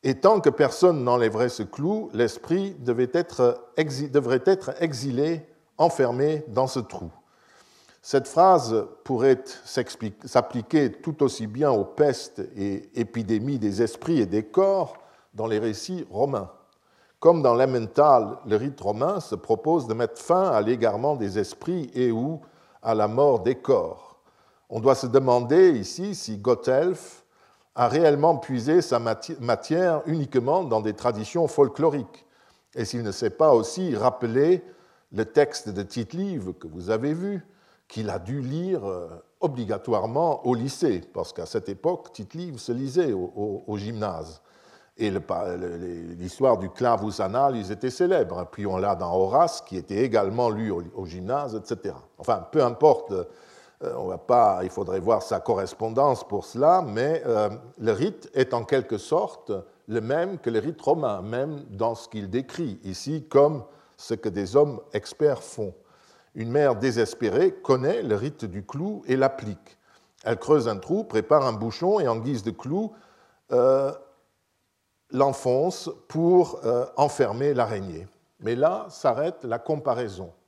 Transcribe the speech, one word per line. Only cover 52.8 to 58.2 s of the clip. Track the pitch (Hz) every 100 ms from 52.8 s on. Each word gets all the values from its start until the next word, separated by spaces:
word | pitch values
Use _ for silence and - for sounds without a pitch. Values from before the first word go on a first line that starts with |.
| 151 131 -
euh, | 98 - - - - - _ - 123
on | 92
va | 92
pas, | - 120 107 92
il | 92
faudrait | - 92 95
voir | 92 107
sa | - 101
correspondance | - 98 95 - 110 117 143 123 -
pour | 101 -
cela, | 117 147 185
mais, | 147 104 139 160 131
euh, | 110 104 - - -
le | -
rite | - 180 -